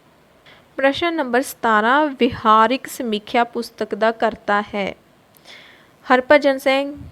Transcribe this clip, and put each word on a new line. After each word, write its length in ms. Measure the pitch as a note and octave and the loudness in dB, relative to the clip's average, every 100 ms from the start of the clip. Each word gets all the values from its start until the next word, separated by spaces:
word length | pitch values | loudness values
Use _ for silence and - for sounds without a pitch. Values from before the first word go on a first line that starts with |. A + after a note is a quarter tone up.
| _ _ _ _ - - _ - | _ _ _ _ -20 -20 _ -2
ਪ੍ਰਸ਼ਨ 360 | C4+ C#4 E4+ | -2 0 -2
ਨੰਬਰ 280 | E4 C4 A#3+ | -2 -2 -2
ਸਤਾਰਾਂ, 680 | C4+ - A3+ G#3+ A3 C#4 D4+ | -2 -4 0 2 2 2 0
ਵਿਹਾਰਿਕ 800 | C4+ A#3+ - A3+ A3 A3+ C4 - | 0 -2 0 2 4 4 0 -8
ਸਮੀਖਿਆ 560 | - B3 G#3 - A#3+ | -10 -6 -6 -4 -2
ਪੁਸਤਕ 520 | A#3+ A#3+ A3+ - G#3+ G#3 | -2 -4 -10 -8 -8 -2
ਦਾ 160 | A3 | -2
ਕਰਤਾ 500 | A3+ A3 G#3+ - G3+ | 0 -4 -4 -2 -2
ਹੈ? 340 | G#3 G#3 F#3+ - _ _ _ _ - - - - _ _ - | -2 -6 -8 -10 _ _ _ _ -20 -20 -20 -20 _ _ 0
ਹਰਭਜਨ 440 | B3+ B3+ D4+ C#4+ C4+ | 0 4 4 4 0
ਸਿੰਘ, 400 | C4+ C4+ C#4 C#4+ - | 0 0 -2 -8 -18